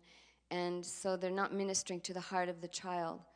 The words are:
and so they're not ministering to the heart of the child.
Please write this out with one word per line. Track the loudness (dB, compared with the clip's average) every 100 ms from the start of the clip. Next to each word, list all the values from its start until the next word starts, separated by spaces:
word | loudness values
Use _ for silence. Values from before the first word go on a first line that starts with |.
| -12 -20 -20 _ -4
and | 0 2 0 -2
so | -4 0 2
they're | 2
not | 2 2
ministering | 2 2 0 0 -2
to | -4
the | -4
heart | 0 2 2
of | 0
the | -6
child. | -6 -2 0 0 -2 -10